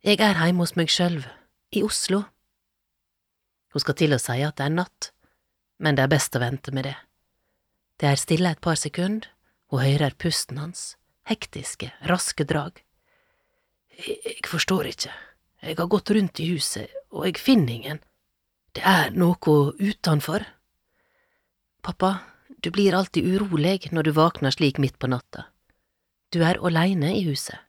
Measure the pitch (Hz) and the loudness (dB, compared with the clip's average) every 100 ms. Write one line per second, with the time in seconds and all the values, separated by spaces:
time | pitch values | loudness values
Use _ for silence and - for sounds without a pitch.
0 | 185 202 214 170 165 180 170 - 165 - | 2 4 4 4 2 2 0 0 0 2
1 | 175 165 131 - _ _ _ 208 208 - | 0 -2 -8 -18 _ _ _ -4 -2 -2
2 | - 196 202 _ _ _ _ _ _ _ | -2 -2 -2 _ _ _ _ _ _ _
3 | _ _ _ _ _ _ _ 147 - - | _ _ _ _ _ _ _ -6 -4 0
4 | 156 135 - 120 147 - 139 165 180 _ | 2 2 0 -4 -4 -4 -2 -2 -4 _
5 | - _ _ _ _ _ _ _ 156 139 | -14 _ _ _ _ _ _ _ 0 2
6 | 135 147 - 135 123 135 - 135 135 135 | 4 2 0 -2 -2 -4 -6 -6 -6 -10
7 | _ _ _ _ _ _ _ _ _ _ | _ _ _ _ _ _ _ _ _ _
8 | 143 139 - 160 180 156 175 156 151 - | 0 0 2 2 2 0 -2 -2 -4 -4
9 | 180 220 - _ _ _ _ 135 135 143 | -4 -4 -8 _ _ _ _ 0 2 4
10 | 143 - 170 - - 127 156 - - - | 2 0 -4 -2 -6 -10 -12 -12 -16 -16
11 | _ _ - 220 - - - - - - | _ _ -6 -6 -6 -10 -12 -10 -12 -8
12 | - 180 - - 147 156 143 - _ _ | -2 0 -2 -4 -2 -2 -4 -12 _ _
13 | _ _ _ _ _ _ _ _ _ - | _ _ _ _ _ _ _ _ _ -16
14 | - - - - - 160 - 185 - - | -10 -8 -8 -10 -6 -4 0 0 -2 -6
15 | - - - _ _ _ 165 160 170 202 | -12 -12 -20 _ _ _ -8 -4 0 0
16 | - 214 196 - 165 170 - - - 554 | 2 0 0 -2 -4 -2 -4 -6 -10 -14
17 | _ - 190 - - 254 131 117 147 151 | _ -6 -4 -2 4 4 4 -2 -8 -12
18 | _ _ _ _ _ _ _ - 190 185 | _ _ _ _ _ _ _ -2 2 2
19 | 151 - 175 175 - 151 143 - 196 - | 2 2 2 2 4 4 4 0 -4 -2
20 | - 151 - 190 208 _ _ _ _ _ | 0 0 0 -6 -6 _ _ _ _ _
21 | _ _ _ _ _ _ _ _ - 180 | _ _ _ _ _ _ _ _ -12 -2
22 | 190 190 - _ _ - 170 175 196 180 | 0 -2 -8 _ _ -10 -6 2 4 2
23 | 190 - 180 190 202 160 160 196 - 165 | 0 0 0 0 0 0 0 0 -2 -2
24 | 156 156 160 - 139 - 147 135 135 - | 2 4 4 4 -2 2 2 2 -2 -2
25 | 127 123 _ - - _ _ _ _ _ | -4 -4 _ -18 -18 _ _ _ _ _
26 | _ _ _ 170 165 180 180 160 180 185 | _ _ _ 0 2 2 0 2 2 2
27 | 143 190 175 139 - - | 0 0 -2 -4 -8 -14